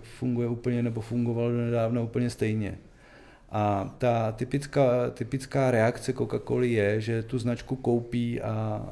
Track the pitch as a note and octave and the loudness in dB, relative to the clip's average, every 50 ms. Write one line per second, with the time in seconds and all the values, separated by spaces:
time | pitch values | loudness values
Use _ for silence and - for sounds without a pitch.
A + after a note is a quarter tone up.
0 | - - - - B2+ B2+ B2 A#2+ A#2+ A#2 A#2+ A#2 - B2+ A#2+ A#2+ A#2+ A#2+ A2+ A2+ | -8 -12 -10 -4 -2 0 0 0 0 0 -2 -2 -2 0 0 0 0 0 -2 -4
1 | A2 - A#2+ B2 A#2+ A#2 A#2 A#2 A#2 A#2+ A#2+ A#2+ A#2+ A#2 A#2+ A#2 A2+ A2+ A#2+ A#2+ | -4 -2 -2 0 0 0 0 0 0 0 0 0 0 2 2 2 2 2 0 0
2 | A#2 A2+ - B2+ B2 A#2+ - - A#2+ A2 A2 A2 G#2 F#2+ G2 - - - - - | -2 0 0 0 0 0 0 0 0 0 0 0 -2 -4 -6 -8 -14 -18 -20 -20
3 | - - - - - - - - - - - G#2+ G#2+ G#2 G2+ G2 G2 F#2 - - | -20 -20 -20 -20 -20 -20 -20 -20 -12 -4 -2 0 2 2 2 0 0 -4 -4 0
4 | B2+ B2 A#2 A2+ A2+ A2 A2 - A#2+ - - C#3+ D3 - - C#3+ C#3 B2 A#2+ B2 | 2 2 2 2 2 0 -2 -4 -4 -2 -2 -4 -4 -2 2 2 4 4 4 4
5 | B2 B2 - - A#2+ A2+ - C3+ - - - C#3 C3+ B2+ A#2+ A2+ A2 A#2 A#2+ - | 2 0 -2 -4 -6 -6 -6 -6 -6 -2 0 2 2 4 4 6 4 4 2 0
6 | - - B2+ - A#2+ A2 - - - - B2 B2 B2 A#2+ A#2 A2 G2+ G2+ G#2+ A2 | -2 -4 -2 -2 -2 -2 -2 -4 -2 0 0 2 2 2 4 4 4 4 2 2
7 | G#2+ A#2 A#2 A2+ A2+ A2+ - B2+ A2 A#2+ A#2+ - - - B2+ C3 - B2 A#2+ A#2+ | 0 0 -2 -2 -2 -2 -4 -2 0 -2 -2 -2 -4 -6 -6 -2 0 2 2 2
8 | A#2+ A#2 - A#2+ A#2+ A#2+ A#2+ A#2 A2+ A2 A2 A2 A2 G#2+ G#2+ G#2+ A2+ - | 0 0 -2 -2 0 0 -2 -4 -4 -4 -2 -2 -2 -2 -4 -4 -6 -6